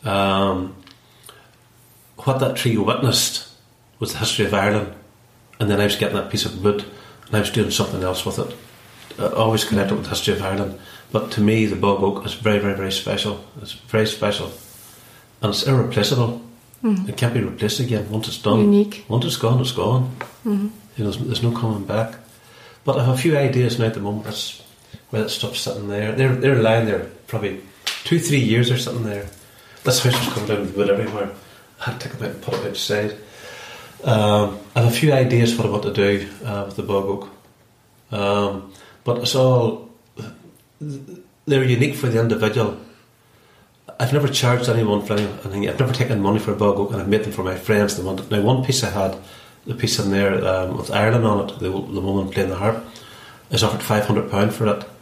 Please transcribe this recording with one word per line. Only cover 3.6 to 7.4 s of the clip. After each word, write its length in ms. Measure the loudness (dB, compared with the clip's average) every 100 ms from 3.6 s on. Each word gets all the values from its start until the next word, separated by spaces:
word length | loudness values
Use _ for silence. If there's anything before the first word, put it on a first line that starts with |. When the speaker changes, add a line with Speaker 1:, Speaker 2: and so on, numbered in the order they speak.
| _ _ _ _
Speaker 1:
was 140 | -8
the 60 | -4
history 260 | -4 0
of 80 | 0
Ireland, 400 | 2 2 0 -2 -12 -20 _ _ _ _ -4
and 100 | 0
then 100 | 2
I 60 |
was 100 | 2
getting 200 | 0 -2 -2
that 120 | -4
piece 160 | -4
of 180 | -4 0
wood, 200 | 0 0 -6 -16 -20 -20 -2
and 80 |
I 40 |
was 120 | -2